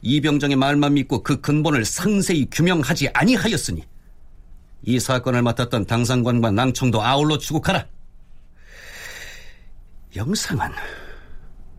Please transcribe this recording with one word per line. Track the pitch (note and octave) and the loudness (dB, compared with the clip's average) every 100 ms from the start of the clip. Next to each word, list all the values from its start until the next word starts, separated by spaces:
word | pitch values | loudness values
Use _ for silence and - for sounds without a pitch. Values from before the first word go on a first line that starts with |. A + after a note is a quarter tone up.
이병정의 | G#2+ C#3+ D3+ C#3+ C#3+ C3+ | 0 2 2 2 2 4
말만 | C#3 D3 C#3+ | 4 4 4
믿고 | C#3+ C3 A#2+ | 4 2 -2
그 | - C3 | 0 0
근본을 | - D3+ D#3+ C#3+ G#2+ | 2 2 4 2 0
상세히 | - F#3+ G3+ F#3+ E3 A#2+ | 0 2 2 2 2 0
규명하지 | - F3 E3+ C3+ C3+ C#3 | 2 4 4 2 0 0
아니하였으니 | B2+ G3 A#3+ A3 D#3+ - D#2+ - - - - - - - - - - | 4 4 4 2 0 -2 -6 -10 -18 -20 -20 -20 -20 -20 -20 -20 -8
이 | A2 B2 | -2 0
사건을 | - B2+ B2+ B2 | 2 0 2 2
맡았던 | A#2+ A#2 A#2+ A#2+ F#2 | 2 0 0 -2 0
당상관과 | A#2 A#2 B2 A#2+ A#2+ A#2 | 0 2 2 2 2 4
낭청도 | G2+ C3 - B2+ G#2+ | 2 2 2 2 2
아울러 | A2+ C#3 D3+ D3 | 2 4 2 0
추국하라. | - D3+ F#3+ F3+ - - - - - - - - - - - - - - - - - - - - - - - F#2+ | -2 0 0 0 -2 -14 -18 -20 -20 -20 -20 -20 -20 -20 -18 -16 -16 -16 -16 -16 -18 -18 -18 -20 -18 -20 -12 -6
영상은 | A#2+ A3 - D#3 - - - - - - - - - - - | -4 -4 -2 -4 -4 -6 -10 -12 -14 -16 -14 -16 -14 -16 -16